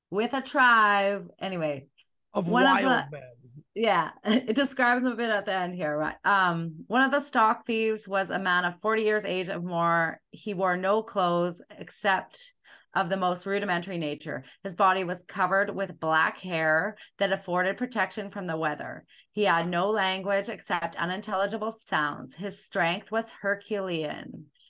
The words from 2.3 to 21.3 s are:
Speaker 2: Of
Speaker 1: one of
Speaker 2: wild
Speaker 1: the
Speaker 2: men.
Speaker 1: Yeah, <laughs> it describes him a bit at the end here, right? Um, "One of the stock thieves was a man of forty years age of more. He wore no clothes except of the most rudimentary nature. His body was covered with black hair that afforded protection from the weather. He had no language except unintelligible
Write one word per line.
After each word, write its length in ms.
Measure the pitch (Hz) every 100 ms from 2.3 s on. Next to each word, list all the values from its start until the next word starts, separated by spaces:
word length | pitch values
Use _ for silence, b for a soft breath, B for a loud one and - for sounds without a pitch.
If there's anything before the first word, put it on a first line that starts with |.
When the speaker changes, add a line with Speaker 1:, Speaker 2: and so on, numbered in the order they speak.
Speaker 2:
Of 160 | 202 175
Speaker 1:
one 140 | 240
of 40 | 269
Speaker 2:
wild 140 | - 262 247 143
Speaker 1:
the 80 | 147
Speaker 2:
men. 40 | 127 - 123 139 -
Speaker 1:
Yeah, 360 | 202 226 180 160 -
<laughs> 80 |
it 300 | 208 240 -
describes 480 | 220 269 - 240 247
him 100 | 247
a 40 | 220
bit 140 | 233
at 140 | 208 196
the 60 |
end 200 | 190 180
here, 220 | 180 151 151
right? 200 | 151 -
Um, 600 | 185 196 185 170 165 156 -
"One 160 | 233
of 80 | 269
the 100 | 277
stock 460 | 262 247 220 226 -
thieves 400 | 220 220 214 190
was 240 | 196 180
a 80 | 185
man 260 | 196 180
of 160 | 180 175
forty 220 | 214 220
years 220 | 214 214
age 240 | - 185 180
of 160 | 170
more. 560 | 175 170 170 170 165 - _
He 240 | - 214
wore 220 | 185 190 180
no 260 | 190 220
clothes 580 | 220 202 180 175 175 170 - -
except 760 | 170 - 202 190 - - - _ b b b
of 140 | - 175
the 80 | 190
most 280 | 180 180
rudimentary 540 | 196 202 196 175 175 175
nature. 460 | 151 147 160 139 B B
His 140 | 196 175
body 260 | 190 196
was 220 | 175 180 -
covered 480 | 190 180 196 202
with 240 | 180 185 151
black 400 | 160 160 170 -
hair 580 | 185 165 160 156 202 208 B -
that 140 | 190
afforded 440 | 185 - 180 185 196
protection 540 | 254 226 190 220 196
from 160 | 208 180
the 100 | 160
weather. 480 | 156 151 - - - b b
He 100 | 214
had 260 | 196 170 175
no 220 | 175 196
language 580 | 214 190 190 190 196 196
except 460 | 190 - 175 170
unintelligible 760 | - 175 190 214